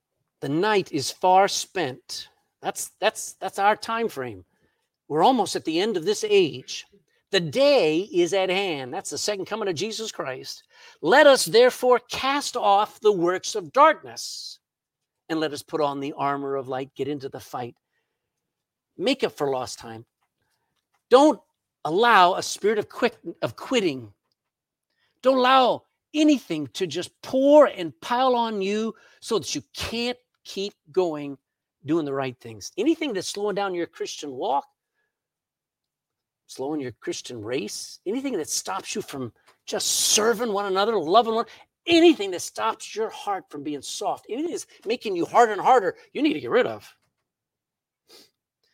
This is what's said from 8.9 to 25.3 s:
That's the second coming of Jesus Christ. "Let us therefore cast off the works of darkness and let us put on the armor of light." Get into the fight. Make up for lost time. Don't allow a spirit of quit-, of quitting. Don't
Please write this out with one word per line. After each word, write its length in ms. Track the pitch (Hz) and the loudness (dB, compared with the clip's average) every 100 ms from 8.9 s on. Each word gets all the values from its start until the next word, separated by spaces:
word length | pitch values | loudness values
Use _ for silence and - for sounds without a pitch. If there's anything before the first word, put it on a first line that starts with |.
That's 180 | 170 - | -10 -10
the 80 | 143 | -8
second 280 | - 208 175 | -6 -6 -6
coming 220 | 214 202 | -6 -4
of 60 | |
Jesus 380 | 156 208 208 220 | -4 -6 -8 -12
Christ. 520 | - 147 131 135 - _ _ - - | -10 -10 -10 -12 -18 _ _ -20 -6
"Let 260 | 151 262 302 | 4 8 8
us 200 | 262 - | 6 4
therefore 540 | 202 247 - 254 240 - | 6 6 4 2 2 0
cast 460 | - 262 285 262 240 | -6 -4 -4 -4 -2
off 440 | 208 196 208 - | 2 2 2 0
the 120 | 214 | 2
works 420 | 196 170 185 - | 2 0 -2 -4
of 180 | 214 165 | -8 -4
darkness 840 | 254 311 302 127 113 - - - - _ _ _ _ _ _ - | 6 6 4 -6 -14 -14 -14 -16 -20 _ _ _ _ _ _ -6
and 100 | 160 | -4
let 140 | 156 | -2
us 80 | 143 | -6
put 180 | - 165 | -6 -2
on 200 | 147 139 | -2 -2
the 120 | 139 | -8
armor 440 | - 139 143 139 139 | -4 -2 -2 -4 -6
of 120 | 127 | -6
light." 260 | 131 139 | -8 -8
Get 140 | - 135 | -6 -6
into 220 | 147 131 | -6 -8
the 100 | 131 | -14
fight. 340 | - 135 120 - _ _ _ _ _ _ _ _ _ _ _ - | -14 -10 -10 -14 _ _ _ _ _ _ _ _ _ _ _ -6
Make 260 | 196 269 | -4 -2
up 80 | 190 | -4
for 180 | - 143 | -4 -4
lost 280 | 131 123 - | -4 -6 -12
time. 260 | 117 113 113 _ _ _ _ _ _ _ _ _ - | -14 -16 -18 _ _ _ _ _ _ _ _ _ 6
Don't 320 | 247 302 240 _ _ _ _ 147 | 8 8 4 _ _ _ _ -4
allow 480 | 170 240 214 180 | 2 6 8 6
a 80 | 185 | 4
spirit 360 | - - 202 220 | -4 -4 -2 -2
of 120 | 175 | -4
quit-, 460 | - 247 - 165 - | -2 -2 -2 -16 -8
of 160 | 139 - | -8 -8
quitting. 560 | - 254 185 131 110 _ _ _ _ _ _ _ _ _ _ _ | -4 0 0 -4 -12 _ _ _ _ _ _ _ _ _ _ _
Don't 160 | 254 | 2